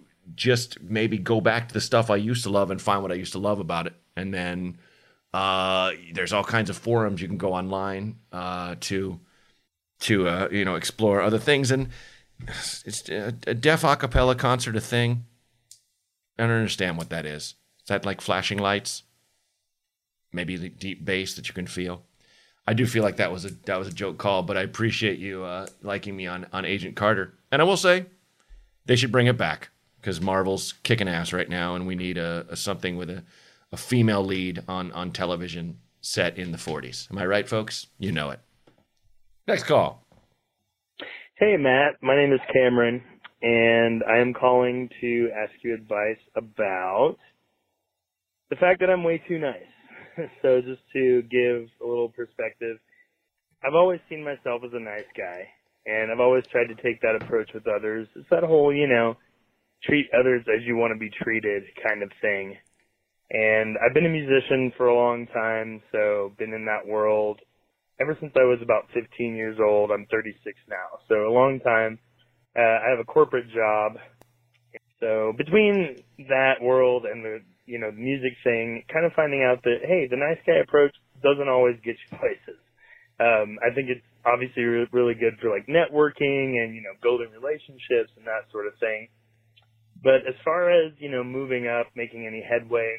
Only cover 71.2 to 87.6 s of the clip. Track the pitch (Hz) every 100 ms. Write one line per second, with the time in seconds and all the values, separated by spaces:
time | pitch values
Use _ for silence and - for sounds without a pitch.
71.2 | 107 120 135 135 127 113 110 110 _ _
72.2 | _ _ _ - 113 113 113 123 113 156
73.2 | 151 127 120 113 110 107 107 113 - _
74.2 | _ _ _ _ _ - _ - 113 110
75.2 | 110 113 147 202 208 202 165 127 - -
76.2 | 135 131 135 135 120 131 127 123 113 117
77.2 | 110 110 101 _ - 120 110 107 127 139
78.2 | 127 123 127 117 117 117 - 160 170 165
79.2 | 151 139 127 123 123 120 143 180 131 127
80.2 | 147 165 - 165 - 147 143 - _ _
81.2 | 139 143 139 127 123 120 117 110 - -
82.2 | 117 101 - 90 _ _ _ - _ -
83.2 | 117 110 107 107 120 123 131 123 _ _
84.2 | 120 120 127 127 120 120 120 123 120 113
85.2 | 113 110 117 101 104 160 147 147 151 -
86.2 | 143 139 135 123 113 113 104 98 120 123
87.2 | 117 110 135 151